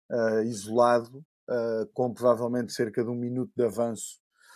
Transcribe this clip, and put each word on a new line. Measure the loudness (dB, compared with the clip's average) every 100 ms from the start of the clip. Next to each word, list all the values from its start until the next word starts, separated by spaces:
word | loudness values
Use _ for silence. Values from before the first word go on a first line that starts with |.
| _
ah, | -2 0 0
isolado, | -2 -6 -2 4 6 4 0 -12 -20 _ -6
ah, | -2 -2 -2 -4
com | -2 -2
provavelmente | 2 2 2 0 -2 -4
cerca | -2 -2 -2
de | -2
um | -4
minuto | -4 -4 -4 0
de |
avanço | 0 0 -2 -4 -12 -18 _ _ -20